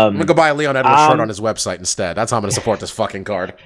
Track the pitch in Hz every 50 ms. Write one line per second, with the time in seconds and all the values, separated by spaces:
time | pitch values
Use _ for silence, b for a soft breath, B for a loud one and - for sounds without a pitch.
0 | 110 107 101 - 160 151 160 160 160 151 147 147 151 139 135 131 131 131 135 147
1 | 151 156 143 123 113 110 104 92 107 110 104 - - 104 90 87 92 - - -
2 | 98 87 85 101 117 113 120 113 104 101 123 - - 117 104 98 98 - - -
3 | 107 98 - 98 95 - 104 90 92 92 - - -